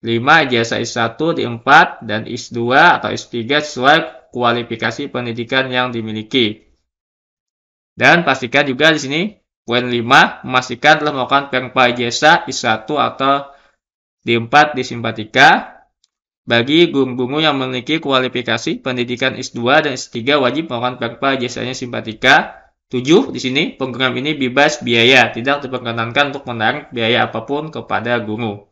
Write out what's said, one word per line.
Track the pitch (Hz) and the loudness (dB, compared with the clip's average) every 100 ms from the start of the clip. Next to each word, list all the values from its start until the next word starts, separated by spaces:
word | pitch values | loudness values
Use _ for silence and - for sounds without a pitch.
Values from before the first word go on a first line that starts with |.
| 113 | -2
Lima, | 117 127 165 143 | -2 4 4 4
ijazah | 120 113 110 | 0 0 -2
S | 113 | -4
satu, | - 117 - 160 | -2 -4 -2 -4
D | 160 | -2
empat, | 110 117 - 139 - - 113 | -4 -4 4 6 6 0 -6
dan | 110 | -6
S | 110 120 - | -6 -10 -8
dua | 120 120 131 170 143 | -4 2 4 4 4
atau | 104 | 0
S | 107 - | -6 -8
tiga | 120 113 143 | -8 -2 -2
sesuai | 147 - 127 156 160 - _ | -2 0 4 4 2 -12 _
kualifikasi | - 120 120 117 113 113 117 143 | -2 0 0 -4 -4 -6 -6 -8
pendidikan | 127 120 113 117 131 131 | -6 -6 -8 -4 -2 -2
yang | 127 127 | -2 -2
dimiliki. | 117 110 107 107 135 110 104 _ _ _ _ _ _ _ _ _ _ _ _ _ - | -4 -6 -8 -4 0 0 -2 _ _ _ _ _ _ _ _ _ _ _ _ _ 0
Dan | 123 170 | 4 4
pastikan | 170 131 120 139 | 2 -2 0 0
juga | 139 127 156 | 0 2 2
di | 151 | 2
sini, | 131 147 202 - _ _ - | -2 -4 -6 -8 _ _ -4
poin | 120 | -2
lima, | 123 120 113 139 180 - - | -2 -4 4 4 4 0 -2
memastikan | 127 123 123 147 156 | -2 -2 -2 2 2
telah | 151 | 2
melakukan | 139 120 139 139 | -4 0 0 0
perpa | 131 127 131 123 | -4 -4 2 2
ijazah | 123 120 117 151 170 - | 2 -4 2 4 4 2
S | 131 | -4
satu | 123 110 - | -2 -2 -2
atau | 151 123 - 135 139 - - _ _ _ _ _ _ | -2 -2 0 0 0 -4 -20 _ _ _ _ _ _
D | - 117 | -2 -2
empat | 117 147 151 147 | 2 4 4 0
di | 127 | -6
Simpatika. | 120 117 113 107 131 147 202 - - _ _ _ _ _ _ - | -6 -6 -6 -4 4 6 4 0 -18 _ _ _ _ _ _ -2
Bagi | 117 120 156 170 | 0 2 4 4
guru-guru | 139 131 123 123 147 | 2 0 -2 -2 0
yang | 160 139 | 0 0
memiliki | 131 127 117 156 | -2 -6 -4 -4
kualifikasi | 147 131 127 127 120 113 - 214 | 0 0 0 -4 -4 -4 -2 -6
pendidikan | - 123 120 123 131 | -4 -4 -4 -2 -4
S | 131 131 | -4 -10
dua | - 120 147 | -4 2 2
dan | 147 127 | 2 -6
S | - | -8
tiga, | 123 113 147 | -6 0 0
wajib | 127 135 165 | 0 -2 -6
melakukan | 123 123 127 | -4 -6 -4
perpa | 117 - 139 | -8 -4 -4
ijazahnya | 131 120 117 123 | -2 -4 -6 -8
Simpatika. | 131 123 120 110 107 131 147 196 - _ _ _ | -8 -8 -8 -8 -2 4 4 2 -12 _ _ _
Tujuh, | 127 127 175 269 | -6 4 4 4
di | - | -4
sini, | 131 131 180 - | -4 -2 -2 -4
program | 131 120 131 123 | -8 -4 -4 -2
ini | 139 | -4
bebas | 151 131 127 147 147 | -4 -2 2 2 2
biaya, | 120 117 117 131 117 | -2 2 6 6 4
tidak | 113 123 143 | 0 -2 -2
diperkenankan | 135 127 120 117 117 120 143 | -4 -8 -6 -6 -4 -2 -2
untuk | 135 127 | -4 -10
menarik | 117 110 135 143 | -2 -2 -2 -8
biaya | 123 113 117 113 | -4 0 2 0
apapun | 117 - 143 156 | -4 -6 -6 -6
kepada | 143 - 101 110 120 | -12 -6 -4 -2 -4
guru. | 107 107 117 101 _ | -4 -6 -6 -8 _